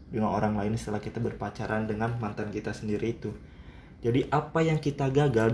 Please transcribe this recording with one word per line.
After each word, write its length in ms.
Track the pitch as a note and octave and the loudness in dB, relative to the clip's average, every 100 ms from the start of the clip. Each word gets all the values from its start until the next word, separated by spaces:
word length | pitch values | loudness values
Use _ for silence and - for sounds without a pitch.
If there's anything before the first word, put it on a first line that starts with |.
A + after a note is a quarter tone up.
| - | -8
dengan 240 | A2 G#2 G2+ | -2 0 2
orang 240 | G#2+ G#2 | 2 2
lain 160 | G#2 A2+ | 0 -2
setelah 240 | - G#2 | -2 -4
kita 240 | G#2+ A#2 | -4 -4
berpacaran 640 | A#2 - G#2 - G#2 A2 A2 | -4 -4 -6 -6 -2 -2 -2
dengan 320 | G#2 A2+ A#2+ | -2 -2 -2
mantan 320 | G#2 G#2+ G#2 | -4 -4 -6
kita 240 | G#2 G#2 G#2 | -4 -6 -6
sendiri 400 | G#2+ G#2 A2+ A2+ | -4 -2 -2 -4
itu. 140 | G#2+ G#2 - - - - - - | -6 -10 -14 -18 -18 -20 -20 -4
Jadi 240 | A#2+ C3+ - | 0 2 2
apa 300 | D3 D3 E3 | 0 2 2
yang 220 | D#3+ D3+ | 2 2
kita 240 | D3 C3+ C3+ | 0 0 2
gagal 380 | C#3 D3 A2 A2+ | 4 6 6 6